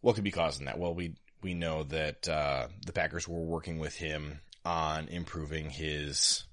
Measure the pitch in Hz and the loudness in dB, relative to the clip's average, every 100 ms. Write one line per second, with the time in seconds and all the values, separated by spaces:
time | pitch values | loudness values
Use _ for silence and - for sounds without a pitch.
0 | 117 110 101 87 82 71 69 58 87 85 | 6 6 2 4 2 2 -4 0 0 0
1 | 87 78 - - 95 87 85 78 76 80 | -2 -6 -16 -8 -4 0 0 0 0 0
2 | 76 71 - 78 73 67 60 - - 92 | 0 -2 0 2 4 2 0 -6 -4 0
3 | 80 85 85 85 82 82 85 80 78 - | 0 0 -4 -2 0 -2 -2 -2 -4 -4
4 | 80 76 76 71 - - 85 82 78 78 | -4 -2 -4 -8 -14 -8 -2 2 2 0
5 | 78 87 82 85 76 80 76 69 78 76 | -2 -4 -4 -4 -4 -2 -4 -4 -2 -2
6 | 73 - - - - | -2 2 2 2 -2